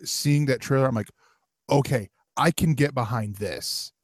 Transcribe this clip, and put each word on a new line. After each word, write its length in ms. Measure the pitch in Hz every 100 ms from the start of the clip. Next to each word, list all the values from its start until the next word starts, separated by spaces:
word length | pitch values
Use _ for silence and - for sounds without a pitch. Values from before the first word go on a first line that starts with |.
seeing 420 | - - 147 147 143
that 140 | 120
trailer, 260 | - 135 131
I'm 80 |
like, 160 | 117 104 _ _ _ _ _ -
"Okay, 400 | 139 135 131 98 _ _ -
I 140 | 156
can 240 | - 180
get 180 | 139 143
behind 440 | 131 110 117 107 101
this." 560 | 101 69 - - - _